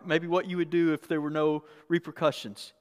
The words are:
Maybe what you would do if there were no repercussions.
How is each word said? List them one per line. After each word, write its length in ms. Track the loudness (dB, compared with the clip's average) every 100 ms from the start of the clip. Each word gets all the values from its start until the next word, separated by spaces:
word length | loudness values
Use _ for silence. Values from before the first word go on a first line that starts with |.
| 0
Maybe 200 | 0 2
what 180 | 0 0
you 100 | -2
would 140 | 0
do 240 | 2 2
if 120 | 2 -2
there 100 | -2
were 120 | -2
no 340 | 0 2 0 -6 -18 -2
repercussions. 840 | -2 -2 -2 0 0 -8 -14 -18 _